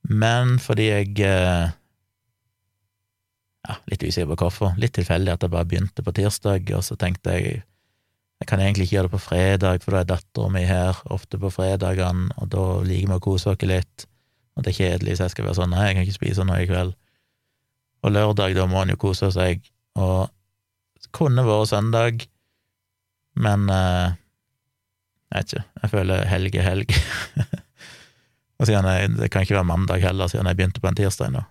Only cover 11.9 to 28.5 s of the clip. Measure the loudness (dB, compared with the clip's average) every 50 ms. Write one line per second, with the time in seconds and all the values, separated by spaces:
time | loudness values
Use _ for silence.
11.9 | -2 0 0 0 0 -2 -2 -4 -4 -6 -6 -4 -2 -2 0 0 0 0 0 0
12.9 | 0 0 0 0 -2 -2 0 -2 -2 0 0 -2 0 0 0 0 0 0 -2 _
13.9 | _ -20 -20 _ _ _ _ _ _ _ _ _ _ -4 -4 -2 0 0 0 0
14.9 | 0 -2 -2 -4 -2 -2 -2 -4 -4 -4 -4 -2 0 0 0 0 2 2 2 2
15.9 | 2 0 0 -2 -2 -2 -2 -2 0 0 0 2 2 0 0 0 0 -2 -2 -4
16.9 | -6 _ _ _ _ _ _ _ _ _ _ _ _ _ _ _ _ _ _ _
17.9 | _ _ 0 2 4 4 4 4 2 2 2 2 2 2 2 2 2 2 2 0
18.9 | 0 0 0 -2 0 0 0 0 0 2 2 0 0 -2 -6 _ _ _ _ _
19.9 | _ -2 0 0 2 0 -2 -4 _ _ _ _ _ _ _ _ _ _ _ _
20.9 | _ _ -20 _ -4 -2 0 2 2 4 4 4 4 2 2 2 0 0 0 2
21.9 | 2 2 2 2 -2 -4 -10 _ _ _ _ _ _ _ _ _ _ _ _ _
22.9 | _ _ _ _ _ _ _ _ _ -2 0 2 2 2 2 2 2 2 2 2
23.9 | 0 0 0 -2 -4 -6 _ _ _ _ _ _ _ _ _ _ _ _ _ _
24.9 | _ _ _ _ _ _ _ _ -6 -6 -6 -4 -8 -10 -10 _ _ -6 -4 -2
25.9 | 0 0 0 0 0 0 0 0 0 0 -2 -2 0 0 0 0 0 -2 0 2
26.9 | 2 0 0 0 -6 -8 -10 -6 -4 -4 -4 -4 -6 -12 -12 _ _ _ -20 -20
27.9 | -20 -20 -20 _ _ _ _ _ _ _ _ _